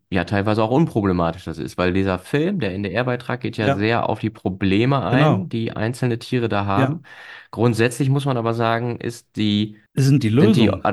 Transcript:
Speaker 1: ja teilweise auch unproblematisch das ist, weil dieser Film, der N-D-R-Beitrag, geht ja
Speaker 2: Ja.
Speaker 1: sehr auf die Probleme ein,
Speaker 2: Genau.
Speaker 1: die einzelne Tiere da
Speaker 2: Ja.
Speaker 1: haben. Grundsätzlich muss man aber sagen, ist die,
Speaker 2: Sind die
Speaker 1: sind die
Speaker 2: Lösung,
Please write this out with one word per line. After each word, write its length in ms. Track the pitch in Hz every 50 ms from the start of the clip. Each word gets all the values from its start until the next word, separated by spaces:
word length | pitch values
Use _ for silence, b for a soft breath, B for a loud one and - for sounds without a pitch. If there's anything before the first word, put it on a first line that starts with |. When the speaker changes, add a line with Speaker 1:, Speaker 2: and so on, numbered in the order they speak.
| _ -
Speaker 1:
ja 140 | 95 92 85
teilweise 360 | - 104 101 98 107 107 113 110
auch 60 | 110
unproblematisch 720 | 127 151 170 160 - 113 101 98 90 87 85 80 82 - -
das 120 | 82 76
ist, 180 | 78 69 - - -
weil 120 | 90 90
dieser 280 | 90 95 98 98 92 90
Film, 400 | - - - 143 156 190 208 175
der 160 | 113 95 90
N-D-R-Beitrag, 680 | 98 104 95 87 117 127 123 123 123 - - 123 123
geht 160 | - - -
ja 100 | - 110
Speaker 2:
Ja. 40 | 104
Speaker 1:
sehr 360 | 98 98 104 113 120 110 -
auf 120 | - 110 -
die 100 | - 107
Probleme 720 | - - - 98 92 - 101 95 95 104 120 135 143 131 95
ein, 140 | 92 120
Speaker 2:
Genau. 320 | 131 151 151 123 101 - -
Speaker 1:
die 220 | 120 113 113 113
einzelne 480 | - - 107 113 113 - 127 123 117 120
Tiere 300 | - - 131 123 117 104
da 160 | 104 101 101 101 98
Speaker 2:
Ja. 120 | 101 135
Speaker 1:
haben. 140 | 135 156 170 - B B B B B B B B B
Grundsätzlich 600 | B 104 113 123 110 107 113 127 127 - 143 131
muss 140 | 139 143 135
man 120 | 139 127
aber 160 | 120 113 117 113
sagen, 440 | 117 117 113 117 117 120 120 117 -
ist 360 | - 117 117 - - _ -
die, 400 | 110 107 104 104 104 104 107 B B B B -
Speaker 2:
Sind 260 | 139 131 135 143 135
die 80 | - 107 110
Speaker 1:
sind 200 | 131 175 220 214
die 120 | - 110
Speaker 2:
Lösung, 160 | 98 98 - - 104